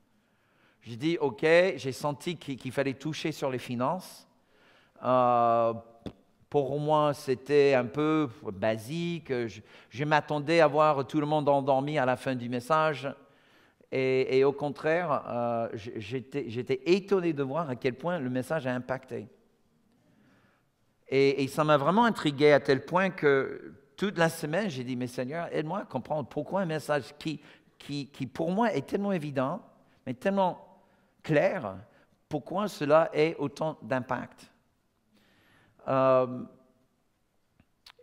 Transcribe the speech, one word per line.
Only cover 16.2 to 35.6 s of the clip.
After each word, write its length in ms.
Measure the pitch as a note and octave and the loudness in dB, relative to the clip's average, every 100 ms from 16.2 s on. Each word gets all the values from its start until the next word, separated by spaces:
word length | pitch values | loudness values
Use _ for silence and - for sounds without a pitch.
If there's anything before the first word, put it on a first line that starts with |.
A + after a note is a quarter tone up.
| - C#3+ A#2 | -6 -8 -6
j'étais 280 | A#2 A2+ C3 E3 | -6 -4 -2 2
étonné 480 | G3 G3 G3 E3+ | 2 2 0 0
de 80 | C#3+ | -2
voir 300 | C3+ D3+ D#3 | -2 -2 -4
à 40 | A#2+ | -2
quel 200 | C3 A#2+ | -4 -2
point 240 | E3+ F3 | -4 -4
le 100 | B2+ | -4
message 380 | B2+ B2 D#3+ B2+ | -4 -2 -4 -4
a 80 | B2 | -6
impacté. 520 | B2 C3 - A#2 A2 _ _ _ _ _ _ _ _ _ _ _ _ _ _ _ _ _ - | -4 -8 -8 -12 -12 _ _ _ _ _ _ _ _ _ _ _ _ _ _ _ _ _ -2
Et, 340 | C3+ C#3 C#3 | 2 4 2
et 40 | C3+ | -2
ça 160 | - | 0
m'a 140 | D3+ D3 | 4 4
vraiment 280 | D3 G3+ A#3 | 4 4 2
intrigué 460 | - D#3 C3+ D3 | 2 -2 4 6
à 80 | C#3 | 6
tel 260 | - C3+ - | 4 0 2
point 240 | E3+ F#3+ | 0 0
que 640 | - D3 C3+ B2+ - - - _ - | 2 2 2 0 -8 -14 -20 _ -4
toute 220 | G3+ E3 | -4 2
la 100 | E3 | 0
semaine, 400 | - D3+ F#3+ G#3+ | 0 -4 -2 -2
j'ai 140 | C3 | -6
dit, « 120 | B2+ B2 | -6 -6
Mais 120 | B2 | -6
Seigneur, 400 | C3 B2+ E3 E3 | -6 -6 -6 -6
aide-moi 280 | D3+ D#3 F#3+ | -4 -4 -6
à 60 | - | -6
comprendre 440 | C3 - D3+ A#2+ | -8 -6 -6 -6
pourquoi 320 | - - F#3+ | -8 -4 -4
un 60 | F3 | -2
message 480 | D#3 C#3+ D3 A#2+ - | -4 -2 -4 -4 -8
qui, 240 | E3 C#3+ - - _ _ | -8 -8 -12 -20 _ _
qui, 300 | - C#3+ C#3 | -10 -8 -8
qui 180 | - B2+ | -10 -10
pour 240 | - E3+ | -6 -4
moi 200 | F#3 C#3+ | 0 0
est 140 | C3+ - | -2 -4
tellement 260 | G3 G3+ | -4 -2
évident, 480 | F#3 D3 C3+ C3 F#3 - _ _ _ - | -4 -4 -4 -4 -6 -14 _ _ _ -12
mais 80 | |
tellement 500 | B2+ G3 G3 F#3 - - - _ _ _ _ | -4 -2 2 0 -2 -14 -20 _ _ _ _
clair, 540 | - D3+ F#3+ G3 G#2 F#2+ - _ _ _ - | 0 2 2 0 -8 -10 -16 _ _ _ -10
pourquoi 380 | D3 - F3+ G#3 | -8 -6 -4 -4
cela 420 | - C#3+ D#3 D#3+ | -2 4 4 4
ait 240 | D3+ D#3+ - | 2 0 0
autant 400 | C#3+ - D#3 - | -6 -4 -6 -6
d'impact. » 680 | A2+ C3 - B2+ - - - _ _ _ _ _ _ _ _ _ _ _ | -6 -4 -4 -6 -8 -16 -20 _ _ _ _ _ _ _ _ _ _ _